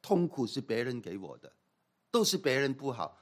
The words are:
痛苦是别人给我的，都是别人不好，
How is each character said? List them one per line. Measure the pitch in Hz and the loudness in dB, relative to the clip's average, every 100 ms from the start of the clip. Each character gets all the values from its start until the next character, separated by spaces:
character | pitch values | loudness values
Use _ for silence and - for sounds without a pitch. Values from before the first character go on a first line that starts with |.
痛 | - 185 170 | 0 2 2
苦 | - | 0
是 | 113 139 | -2 -2
别 | 110 113 | -2 -2
人 | 123 120 | -2 -6
给 | 90 95 | -8 -10
我 | 87 - | -10 -14
的， | - - _ _ _ _ _ | -20 -20 _ _ _ _ _
都 | 233 | 2
是 | 208 185 | 4 2
别 | 143 131 | 2 2
人 | 139 | 2
不 | 135 135 | 0 -4
好， | - 80 - | -4 -6 -8